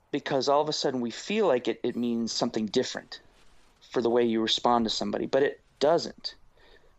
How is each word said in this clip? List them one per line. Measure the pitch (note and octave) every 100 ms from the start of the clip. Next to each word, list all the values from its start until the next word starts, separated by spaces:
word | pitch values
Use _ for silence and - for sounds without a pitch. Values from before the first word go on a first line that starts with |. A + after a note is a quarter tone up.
| _
because | C#3+ - C#3 B2
all | C#3+
of | D3+
a |
sudden | D3 D#3 C3
we | A#2+
feel | - - G#3 G3
like | B2+ A#2+
it, | A2+
it | B2 A2+
means | A#2+ A#2 A2+
something | - B2 A#2 A2
different | B2+ B2 - - - - _ - - - _ -
for | C3
the | A#2+
way | A#2+
you | A#2+ A2
respond | A2 - A#2+ A#2+
to | A2
somebody, | - G#2 G#2+
but | - C3+
it | C#3+ - _ _
doesn't, | C#3+ E3 - - - - - _ - - _